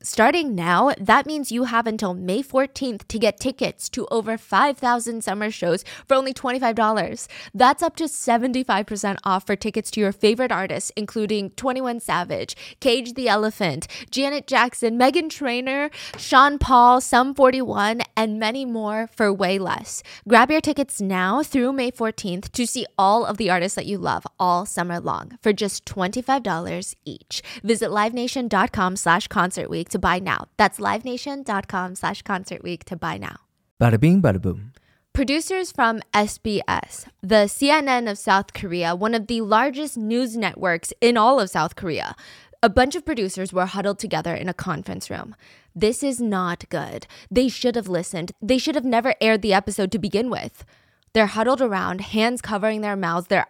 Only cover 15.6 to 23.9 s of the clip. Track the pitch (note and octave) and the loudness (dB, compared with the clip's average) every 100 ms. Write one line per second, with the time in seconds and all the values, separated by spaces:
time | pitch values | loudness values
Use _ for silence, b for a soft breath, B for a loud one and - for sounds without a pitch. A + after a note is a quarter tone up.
15.6 | C4 C#4 D4 B B B - C4+ C#4 D4 | -4 -4 -4 B B B 4 6 6 4
16.6 | - B3+ A#3+ B3 - A#3+ C4 C#4 C4 C4 | 4 8 8 6 4 2 4 6 4 4
17.6 | A#3 G#3 G#3 A#3 - - A3 G#3+ A3 C4 | -2 0 0 0 -4 -2 -2 0 -2 -2
18.6 | B3+ A3+ G#3+ G#3+ A3+ - G#3+ F#3+ F#3 G3 | -4 -4 -2 -4 -4 0 2 2 2 0
19.6 | F3+ - - - B B - A3+ B3 D#4 | 0 -4 -6 -12 B B 6 8 8 4
20.6 | D4+ C#4+ C4+ - G3 F#3 F#3 B3 D#4 C4+ | 2 -2 -2 -4 -2 0 0 0 0 0
21.6 | B3 C4+ B3 - A3 - G3+ F3+ - - | 0 0 -4 -2 -4 -4 -6 -6 -6 -4
22.6 | A#3 B3 - - F#3+ A3 A3+ G#3 F#3 F3+ | -4 -4 -6 2 4 4 2 -2 0 0
23.6 | F3+ G3 D#3 | 0 -4 -6